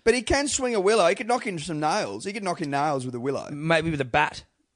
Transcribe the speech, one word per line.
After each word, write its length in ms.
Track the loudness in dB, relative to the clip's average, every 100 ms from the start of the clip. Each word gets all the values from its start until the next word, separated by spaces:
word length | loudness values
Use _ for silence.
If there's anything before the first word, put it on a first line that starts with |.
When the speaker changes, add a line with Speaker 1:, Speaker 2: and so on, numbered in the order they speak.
Speaker 1:
But 100 | 2 2
he 60 |
can 260 | 2 0 2
swing 260 | 0 0 2
a 40 |
willow. 260 | 4 6 4
He 80 | 2
could 120 | 0
knock 180 | -2 -2
in 140 | -6
some 200 | -6 -2
nails. 440 | 0 0 -2 -6 -6
He 80 |
could 100 | -6
knock 180 | -4 -4
in 100 | -2
nails 340 | 0 0 -2 -4
with 80 |
a 60 | -6
willow. 300 | -4 -4 -6
Speaker 2:
Maybe 400 | -6 2 2 2
with 100 | -2
a 40 | 0
bat. 380 | 2 0 -2 -18 _ _